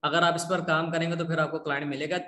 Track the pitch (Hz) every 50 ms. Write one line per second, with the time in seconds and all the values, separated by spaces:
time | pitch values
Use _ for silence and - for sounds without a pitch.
0 | - 151 151 170 170 170 - 160 - - 185 170 165 - 160 156 165 165 165 165
1 | 165 170 170 170 170 165 165 160 156 156 160 160 - 151 143 139 147 143 139 135
2 | 147 156 180 180 180